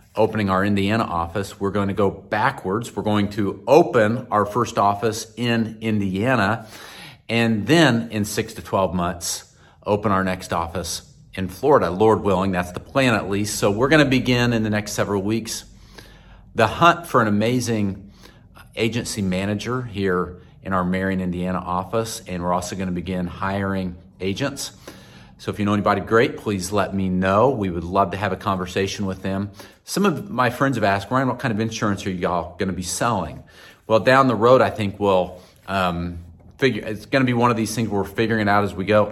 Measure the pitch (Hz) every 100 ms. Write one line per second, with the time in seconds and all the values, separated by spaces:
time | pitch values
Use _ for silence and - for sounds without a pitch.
0 | _ 104 110 107 98 95 104 101 98 113
1 | - 85 82 104 95 - 98 101 98 98
2 | 98 92 - 107 127 139 92 107 123 101
3 | 107 104 101 110 98 - - 151 165 120
4 | 107 117 - 104 101 120 110 - 101 101
5 | 113 104 - - 120 117 110 - 113 107
6 | 101 95 120 127 98 113 - - - -
7 | - - - 117 117 110 98 170 147 117
8 | 113 107 101 - - - - 101 92 90
9 | 87 87 - - - _ - _ - 104
10 | 110 95 92 90 - 87 85 87 82 -
11 | - - - - 92 - 139 131 87 92
12 | 110 101 98 92 98 90 87 90 - 139
13 | 131 104 73 101 104 - 110 104 135 156
14 | 139 127 110 123 120 113 110 104 101 -
15 | 95 101 98 113 110 - - - - -
16 | - - - - - - 107 - 170 165
17 | - 131 107 104 113 127 107 110 101 92
18 | - - - - - - - - 113 117
19 | - - 95 92 98 104 110 127 123 98
20 | 98 90 85 - - - - 95 90 92
21 | 95 92 90 87 90 90 - 90 95 113
22 | 113 - - 90 87 90 - 92 92 87
23 | 90 90 87 - 98 101 98 95 92 87
24 | - - 95 98 139 - - - - -
25 | - - - - - 95 101 104 101 98
26 | 82 113 143 - 110 98 90 101 92 98
27 | 95 92 95 98 127 120 95 85 82 98
28 | 98 95 104 92 107 95 92 104 98 -
29 | 95 95 98 98 101 - - - - -
30 | 202 151 101 120 127 123 139 117 104 98
31 | - 127 131 117 131 104 110 - 110 98
32 | 104 90 87 87 80 - 95 87 87 -
33 | 123 104 78 67 - - - - - 110
34 | 110 131 131 104 117 127 101 - 98 98
35 | 101 92 87 - - _ - 98 90 85
36 | 87 85 - - - - 135 104 - 101
37 | - 139 123 117 120 113 104 - 110 101
38 | 95 - 110 113 101 101 101 87 95 107
39 | 101